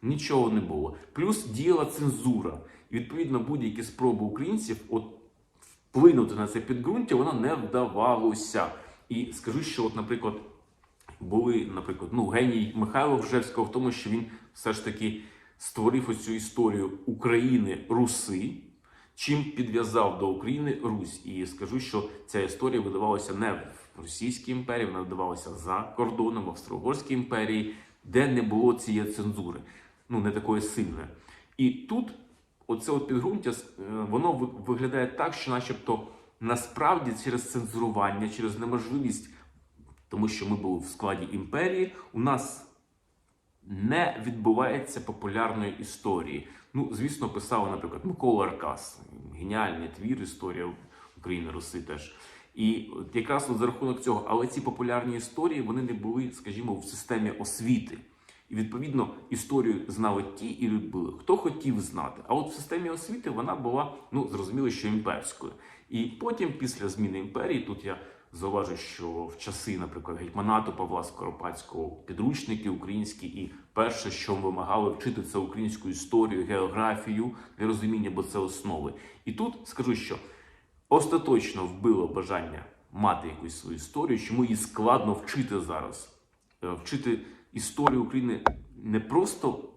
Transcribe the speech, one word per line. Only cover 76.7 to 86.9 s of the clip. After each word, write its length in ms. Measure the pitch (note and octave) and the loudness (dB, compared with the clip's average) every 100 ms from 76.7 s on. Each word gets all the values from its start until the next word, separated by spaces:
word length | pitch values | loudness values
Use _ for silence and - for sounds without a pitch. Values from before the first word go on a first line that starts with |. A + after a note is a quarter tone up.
| G2+ A2 G#2+ A2 G#2+ A#2+ A#2 - - | 2 0 0 -2 -2 -2 -4 -16 -4
для 80 | G#2+ | 0
розуміння, 440 | G#2+ A2 A2 G2+ | 2 0 0 0
бо 120 | F2+ | -2
це 160 | F#2+ G#2 | -2 -2
основи. 540 | F#2+ - G#2 E2 C#2+ - - - | -2 -4 -6 -4 -4 -8 -16 -12
І 80 | - | -8
тут 220 | A2 A#3 - | -2 -2 -4
скажу, 300 | - - B2 | -14 -4 0
що 220 | A2+ A2 G2+ - - - - _ _ _ | 0 0 -8 -10 -20 -20 -20 _ _ _
остаточно 800 | D3+ D3+ E3+ E3 B2 - G2 F2+ | 6 6 2 6 4 4 -4 -4
вбило 400 | F#2 A2 G#2 E2+ | 0 4 6 4
бажання 580 | F#2+ F#2 F#2 D#2+ D#2 - - _ | 0 -2 -2 -4 -10 -14 -20 _
мати 360 | F#2+ G#2 D#2 E2 | 0 2 2 -2
якусь 320 | D2+ E2 D#2 | -8 -10 -10
свою 160 | - D#2+ | -8 -8
історію, 420 | D#2 D3 D#3 A2+ | -6 -4 0 0
чому 260 | - A#2 | 0 2
її 120 | A#2+ G#2+ | 2 2
складно 560 | - - A2 A2+ G#2 | -2 0 6 6 4
вчити 480 | G2+ - C#3 C3 G2+ | -2 -2 -2 0 -2
зараз. 560 | E2 D#2+ A#1 - - _ _ _ _ _ | -2 -6 -6 -10 -16 _ _ _ _ _
Е, 60 | F2 | -8
вчити 480 | F2 - | -8 -4